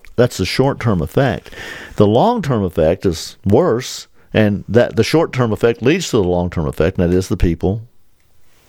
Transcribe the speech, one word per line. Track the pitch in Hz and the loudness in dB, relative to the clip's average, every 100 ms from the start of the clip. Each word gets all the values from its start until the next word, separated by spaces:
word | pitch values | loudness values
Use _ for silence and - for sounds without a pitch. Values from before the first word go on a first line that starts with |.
| - - | -6 0
that's | 123 - | 0 0
the | 92 | -2
short-term | - 135 - 120 90 | 0 0 0 -2 -2
effect. | 69 - 135 80 - - - - - - | -2 0 0 -2 -8 -16 -16 -16 -6 0
The | 104 | 2
long-term | 117 202 247 139 113 | 4 2 0 -2 -2
effect | 92 - 78 90 98 | -2 2 2 2 -2
is | 80 - - | -4 -8 -8
worse, | 92 113 180 123 - - - - - 104 | 0 2 2 -2 -4 -14 -18 -20 -4 0
and | 107 98 - | 2 0 0
that | 117 113 104 | 2 2 0
the | |
short-term | 107 156 165 131 117 | 0 0 0 0 -2
effect | 104 117 113 | 2 0 2
leads | 120 185 - | 0 0 0
to | 117 | 0
the | |
long-term | 90 87 90 90 73 | 2 0 -2 -2 -4
effect, | - 85 - | 0 -2 0
and | 87 | 0
that | 90 | 0
is | 92 | 0
the | 101 | 0
people | 92 82 92 110 113 - - _ _ - - - | 0 0 -2 -4 -8 -20 -20 _ _ -20 -20 -20